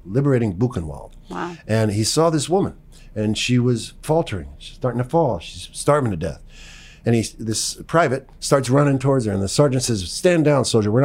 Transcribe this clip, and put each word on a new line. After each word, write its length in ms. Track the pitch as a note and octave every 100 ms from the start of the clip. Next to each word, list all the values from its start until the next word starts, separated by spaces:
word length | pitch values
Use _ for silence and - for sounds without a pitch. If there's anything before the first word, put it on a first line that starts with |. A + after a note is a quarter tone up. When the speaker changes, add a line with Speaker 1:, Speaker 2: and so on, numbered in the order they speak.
| F2
Speaker 1:
liberating 500 | A2 B2 B2+ A2+ F2
Buchenwald." 560 | B2 F#2+ D#2+ C2+ - - -
Speaker 2:
Wow. 260 | - F3 E3+ -
Speaker 1:
And 240 | A2 A2
he 120 | G2+
saw 260 | A2 - E3
this 200 | D#3+ B2+
woman, 240 | F#3 - - - - - -
and 220 | G#2+ G#2+
she 200 | - B2
was 340 | A#2+ A#2 - -
faltering. 480 | - D#3 E3 F#2+ C#2+ -
She's 180 | - -
starting 260 | C3 A#2
to 60 | B2
fall. 320 | E3 D3+ F#2
She's 300 | - F2 -
starving 400 | - - D3 B2
to 60 | F2
death. 240 | E2 C#2+ - - - - - - -
And 100 | A#2
he, 100 | G#2 -
this 360 | A2 G#2+ - - -
private 400 | E3 D#3+ C3 - -
starts 300 | - C#3+ B2+
running 300 | C3+ C#3+ C3+
towards 260 | C3 C3+ G#2+
her, 60 |
and 100 | G2
the 60 | G2
sergeant 360 | - D3 C3
says, 280 | - A2 F2
"Stand 320 | - F#3 F3 D3
down, 200 | C#3+ A2+
soldier. 260 | A#2 G#2
We're 100 | A2+